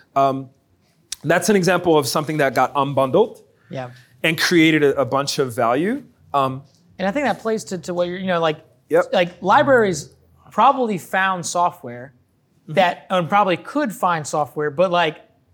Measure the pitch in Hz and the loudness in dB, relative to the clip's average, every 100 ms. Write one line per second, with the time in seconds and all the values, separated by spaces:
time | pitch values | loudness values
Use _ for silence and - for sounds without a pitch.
0 | _ - 139 135 131 _ _ _ _ _ | _ 0 0 0 -8 _ _ _ _ _
1 | _ - 147 175 180 208 175 180 180 156 | _ -12 0 0 2 2 2 0 2 2
2 | 127 165 147 156 135 123 131 143 139 135 | 2 -4 -4 0 0 2 0 0 -2 0
3 | 135 170 233 - _ _ _ 135 127 123 | 0 2 0 -4 _ _ _ -14 -14 -16
4 | _ _ 165 160 - 175 160 156 143 139 | _ _ -2 0 2 4 4 4 2 2
5 | 127 135 143 - 131 117 113 127 180 277 | -2 -2 -4 -4 -4 -2 0 0 -2 -4
6 | - _ _ 139 135 131 - _ _ - | -10 _ _ -2 -2 -4 -14 _ _ -6
7 | 190 202 269 196 226 220 - 185 170 175 | -4 -2 -2 -4 -4 -6 -6 -10 -8 -4
8 | 180 180 185 175 165 156 _ _ _ 160 | -4 -4 -4 0 0 -2 _ _ _ 0
9 | 175 185 175 - 175 247 196 254 208 - | 2 0 -2 -2 2 4 6 4 2 -2
10 | - _ _ _ _ - 240 262 240 190 | -8 _ _ _ _ 2 4 4 0 -4
11 | - 196 190 185 165 180 175 175 127 120 | -4 -2 -2 -2 -4 -2 -2 -2 -14 -16
12 | 135 _ _ _ _ _ - 156 175 - | -18 _ _ _ _ _ -6 0 0 0
13 | - 185 160 202 196 170 - 285 285 175 | -4 -4 0 0 2 -2 -4 -4 -4 -2
14 | 180 165 147 160 143 - 151 139 185 175 | -2 -2 -4 -4 -4 -4 -6 0 0 2
15 | 165 156 - _ _ | 0 -4 -18 _ _